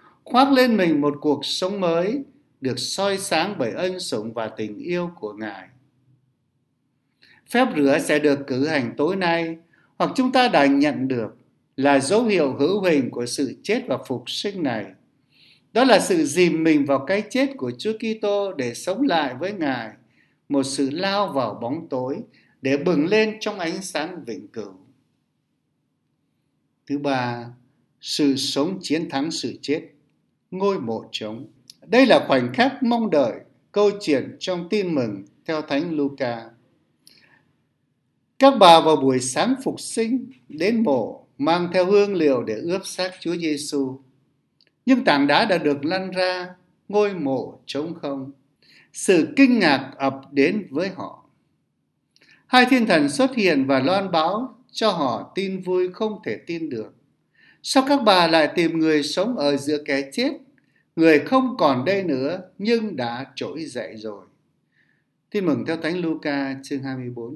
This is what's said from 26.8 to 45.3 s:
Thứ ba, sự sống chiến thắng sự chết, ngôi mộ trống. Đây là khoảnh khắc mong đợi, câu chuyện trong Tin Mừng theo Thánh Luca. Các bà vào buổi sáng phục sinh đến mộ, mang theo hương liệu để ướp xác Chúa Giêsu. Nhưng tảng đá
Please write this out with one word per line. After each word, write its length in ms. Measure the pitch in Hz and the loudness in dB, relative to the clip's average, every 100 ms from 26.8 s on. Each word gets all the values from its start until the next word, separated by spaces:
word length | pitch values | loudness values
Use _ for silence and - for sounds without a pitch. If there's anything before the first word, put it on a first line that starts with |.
| - | -8
Thứ 120 | 143 | -4
ba, 480 | 143 135 123 120 120 - _ _ _ _ | -2 -2 -2 -6 -12 -18 _ _ _ _
sự 360 | - - 143 131 | -8 0 2 2
sống 420 | - 139 156 190 | -2 -2 -2 -4
chiến 280 | - 151 160 | -4 -4 -2
thắng 200 | 139 156 | -4 -4
sự 280 | 156 123 98 | -6 -8 -8
chết, 180 | - 151 - _ _ _ _ _ - | -4 -4 -6 _ _ _ _ _ -14
ngôi 300 | 185 202 190 | -4 -2 -2
mộ 240 | 117 110 - | -4 -8 -8
trống. 340 | - 107 113 143 _ _ - - | -12 -10 -12 -16 _ _ -20 0
Đây 200 | 233 262 | 4 6
là 180 | 156 - | 6 4
khoảnh 240 | 135 123 | 0 0
khắc 280 | 123 262 269 | 0 0 0
mong 280 | 233 233 220 | -2 0 0
đợi, 220 | 156 123 90 - _ _ | 2 0 -2 -14 _ _
câu 180 | 202 208 190 | 0 0 0
chuyện 360 | - 135 - - | -4 -4 -4 -10
trong 280 | - 175 175 | -8 -6 -4
Tin 260 | 214 180 | -2 -2
Mừng 300 | 151 113 101 98 _ | -2 -4 -6 -14 _
theo 180 | - 156 | -6 -6
Thánh 340 | 151 143 175 156 | -2 -4 -2 -2
Luca. 540 | 139 139 127 117 113 _ _ _ _ _ _ _ _ _ _ _ _ _ _ _ _ _ _ - | -4 -4 -6 -6 -12 _ _ _ _ _ _ _ _ _ _ _ _ _ _ _ _ _ _ 4
Các 160 | 269 269 | 6 8
bà 200 | 185 165 | 10 10
vào 160 | 151 151 | 8 4
buổi 240 | 135 127 | 4 0
sáng 340 | 127 151 202 269 | 0 -2 0 0
phục 160 | - - | -4 -8
sinh 500 | - - 226 254 - - - | -8 -4 -2 -2 -6 -18 -14
đến 340 | 151 185 226 | -4 0 2
mộ, 440 | 220 131 98 - - - | 2 2 -2 -10 -16 -4
mang 320 | 147 175 175 | 0 0 0
theo 140 | 185 180 | 2 4
hương 280 | 202 202 | 4 4
liệu 280 | 190 151 127 | 2 2 2
để 120 | 113 | -2
ướp 320 | 107 160 190 190 | -6 -4 -6 -6
xác 240 | - 185 - | -6 -6 -6
Chúa 160 | 165 170 | -6 -4
Giêsu. 640 | 160 147 143 143 131 131 _ _ _ _ _ _ _ _ - | -2 -4 -4 -4 -4 -6 _ _ _ _ _ _ _ _ 2
Nhưng 180 | 254 | 2
tảng 220 | 190 143 | 4 4
đá 180 | 143 | 4